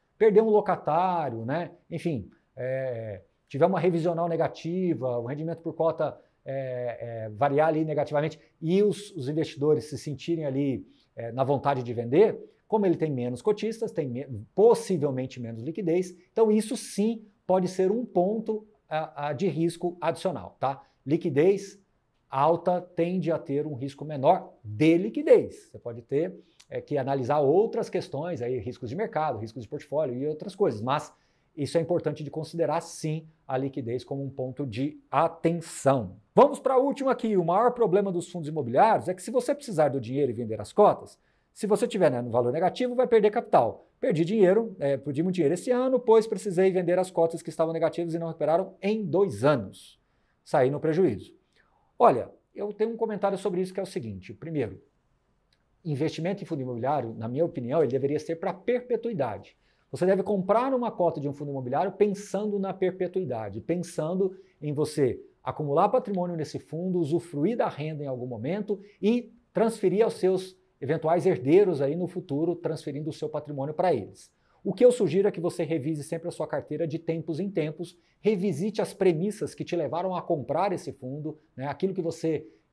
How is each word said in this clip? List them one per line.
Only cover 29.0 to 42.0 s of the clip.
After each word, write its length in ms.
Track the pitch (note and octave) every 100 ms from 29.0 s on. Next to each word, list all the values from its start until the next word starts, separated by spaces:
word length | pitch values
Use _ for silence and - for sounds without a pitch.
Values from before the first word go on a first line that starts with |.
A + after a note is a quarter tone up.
| A3 D3+ D#3 A2+
riscos 240 | A2 C3
de 80 | G#2+
portfólio 460 | D3 - D3 D3 B2
e 120 | D3
outras 280 | D#3 G#3 -
coisas, 260 | F#3+ G#2+
mas 320 | A#2+ D3+ - _ _ _ _ -
isso 220 | C3+ E3+
é 40 |
importante 420 | D#3+ F3 D#3+ C#3+
de 80 | C#3+
considerar, 500 | D#3+ D3+ E3+ D3+ D#3+
sim, 460 | - - D#3+ D#3+ D#3+ _ -
a 80 | C3
liquidez 480 | C3+ C3+ A2+ B2
como 200 | - C#3
um 60 | C#3
ponto 340 | C#3 C3 B2+ C#3
de 340 | G#2+ C#3+ - _
atenção. 1040 | C#3 E3 - E3 E3+ - - C#3 C3+ F#2+ - _
Vamos 260 | - C#4+ C#4+
pra 200 | C4 C4
última 320 | C#4 - C4
aqui. 260 | B3+ A3+ G3
O 80 | E3+
maior 260 | F#3 A#3+
problema 400 | A#3+ G#3+ F#3+ G3
dos 200 | F3 -
fundos 180 | F3 D#3
imobiliários 580 | D#3 A#2+ B2+ G#3+ F3 A#2
é 60 |
que 80 | F#3
se 80 | -
você 240 | A#3+ B3
precisar 360 | C#4+ - D#3+ D3
do 120 | C3+
dinheiro 300 | A2 C3+ C3+
e 20 |
vender 260 | A2 A2+ G#2+
as 140 | G#2
cotas, 460 | - G#3 C3+ - - _ _ _
se 140 | - G3+
você 200 | G#3 A3+
tiver, 220 | A3